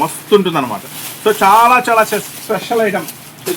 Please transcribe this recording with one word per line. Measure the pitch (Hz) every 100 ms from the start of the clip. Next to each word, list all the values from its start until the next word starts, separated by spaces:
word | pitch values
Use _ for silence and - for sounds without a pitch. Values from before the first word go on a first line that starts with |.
మస్తు | 156 - - 208
ఉంటుందన్నమాట. | 180 160 123 101 - - - -
So, | 214 208
చాలా, | 196 214 240 247 240
చాలా | 226 214
స్పె-, | 208 - -
స్పెషల్ | - 202 - 233 220
ఐటమ్. | 190 160 - - -
So, | -